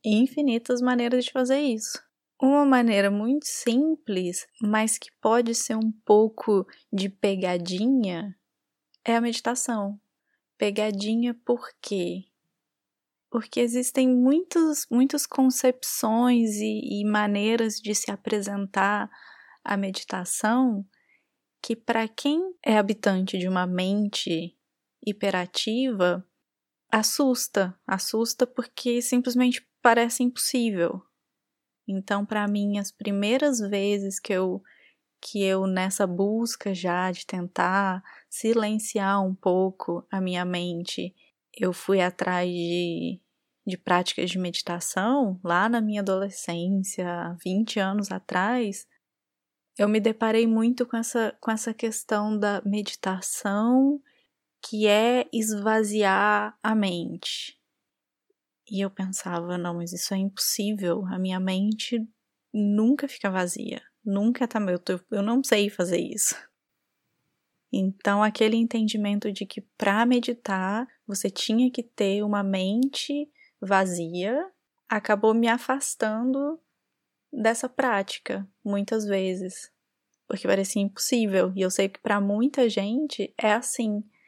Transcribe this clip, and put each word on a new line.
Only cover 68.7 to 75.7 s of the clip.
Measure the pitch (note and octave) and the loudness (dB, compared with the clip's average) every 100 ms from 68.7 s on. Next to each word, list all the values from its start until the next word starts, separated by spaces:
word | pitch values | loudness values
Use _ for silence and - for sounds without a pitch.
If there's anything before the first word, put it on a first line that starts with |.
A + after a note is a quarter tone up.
| A3+ G#3+ G#3+ G#3 G#3 G#3 | 0 0 0 -2 -2 -4
de | G3 G3 | -6 -10
que | - | -12
pra | - - G3+ G#3 A#3+ | -16 -4 0 2 4
meditar | B3 A#3+ A#3+ - F#3+ F#3+ G#3+ B3+ _ - | 2 0 -6 -4 -2 -2 -2 -6 _ -10
você | G3 G3+ | -4 -4
tinha | G3 - A3+ B3+ | -4 0 2 2
que | B3 | 0
ter | A#3 - G3 G3+ | -10 -2 0 0
uma | G#3 G#3 | 0 0
mente | G3 F#3+ F#3 A3 C4+ - - C#4+ D4 _ _ - | 0 0 0 0 0 -2 -6 -6 -6 _ _ -12
vazia | G3 G3 F#3+ F3 E3 F3+ F#3+ C4+ F#4+ _ _ _ - | 0 2 2 -2 -6 -4 -2 -2 -4 _ _ _ -4
acabou | G#3+ - G#3 A3 | -4 0 2 4
me | A3+ A#3 | 4 2
afastando | A#3+ - | 0 0